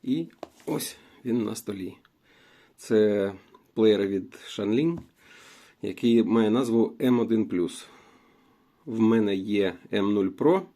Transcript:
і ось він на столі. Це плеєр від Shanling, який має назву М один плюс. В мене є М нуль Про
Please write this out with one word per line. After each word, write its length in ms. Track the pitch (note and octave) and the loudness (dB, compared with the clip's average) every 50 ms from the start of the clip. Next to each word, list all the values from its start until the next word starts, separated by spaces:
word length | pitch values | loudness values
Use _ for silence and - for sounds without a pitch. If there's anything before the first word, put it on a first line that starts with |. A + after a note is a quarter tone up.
| - | -4
і 240 | B2 B2+ D#3 E3 - _ _ - - _ _ - | -4 -4 -4 -4 -8 _ _ -20 -20 _ _ -10
ось 300 | - D#3 - - - - - - - - - _ | -8 -8 -6 -8 -10 -14 -18 -20 -20 -20 -12 _
він 200 | B2+ A2+ B2 A2 | -4 -2 -2 -2
на 100 | G#2 A2 | -4 -6
столі. 420 | A2+ - - G2+ G2 F#2 F2+ - _ _ _ _ _ _ _ _ _ _ _ _ _ _ _ _ | -8 -10 -10 -10 -8 -10 -12 -12 _ _ _ _ _ _ _ _ _ _ _ _ _ _ _ _
Це 560 | _ - - A#2 G#2+ G#2+ G#2 G#2 G2+ G2 G2 G2 F#2 - _ _ - _ _ _ | _ -4 0 2 4 4 4 2 0 -2 -2 -4 -8 -18 _ _ -20 _ _ _
плеєр 320 | - A2 A2 G#2+ G2+ G2+ | 4 4 4 6 4 2
від 280 | G2 G2 F#2+ F#2 - - | 0 -2 -4 -6 -8 -16
Shanling, 640 | - - - - - G#2 G2+ G#2+ B2 D#3 E3 E3+ E3+ - _ _ _ _ - - - - - - - - - _ _ - | -20 -20 -16 -10 -6 -2 0 0 0 0 0 -2 -4 -10 _ _ _ _ -20 -20 -20 -20 -20 -20 -20 -20 -20 _ _ -10
який 400 | G2+ F#2+ - - A#2+ A#2 A#2 A2 | -10 -10 -2 0 2 4 4 4
має 280 | - A2 A#2 A2 G#2+ | 4 2 2 4 4
назву 460 | G#2+ B2+ C3 A#2 A2+ A#2 A2 - - - | 2 0 0 0 2 0 0 0 -2 -2
М 200 | C#3+ B2+ B2 A#2+ | 0 0 2 2
один 280 | A2+ G#2 A2+ A2 G#2+ - | 0 0 0 0 0 -2
плюс. 380 | - F2+ F2 - - - - - - - - - _ _ _ _ _ _ _ _ _ _ _ _ _ _ _ | -2 -4 -4 -4 -6 -12 -20 -20 -20 -20 -20 -20 _ _ _ _ _ _ _ _ _ _ _ _ _ _ _
В 140 | D3+ A#2 A2+ | -10 -2 2
мене 340 | A2+ A2 A2+ A2+ G#2+ G2+ G2+ | 2 4 4 2 2 0 -2
є 380 | F#2+ F#2+ G2+ G#2 G2+ G2 F#2+ F2 - - - - | -4 -4 -2 0 0 0 0 -2 -6 -12 -6 -4
М 220 | G#2 G2 G2+ G#2 | -2 0 0 0
нуль 140 | G#2 G2 F#2+ | 0 0 -2
Про 340 | F#2+ - A#2+ D3 F3+ F#3+ F#3 - _ | -2 0 2 2 2 2 -2 -8 _